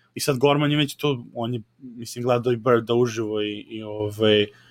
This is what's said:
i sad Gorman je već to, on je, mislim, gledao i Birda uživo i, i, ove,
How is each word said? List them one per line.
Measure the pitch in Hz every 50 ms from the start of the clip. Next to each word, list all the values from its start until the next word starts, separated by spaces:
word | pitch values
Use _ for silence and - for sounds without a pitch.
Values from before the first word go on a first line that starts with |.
| _ _ -
i | -
sad | - - 139
Gorman | 120 139 143 143 147 151 147
je | 147
već | 151 147 139 -
to, | - - 147 131 120 120 - -
on | 120 117 117 123
je, | 117 107 _ _ _
mislim, | 135 123 113 120 117 - - 123 120
gledao | 127 120 120 113 127 120
i |
Birda | 113 110 131 120 117 113 117 120
uživo | 120 123 120 107 117 110 107 107 107
i, | 104 104 104 104
i, | - - 113 110 110
ove, | 107 107 107 104 104 104 104 110 107 104 104 104 104 - _ _ _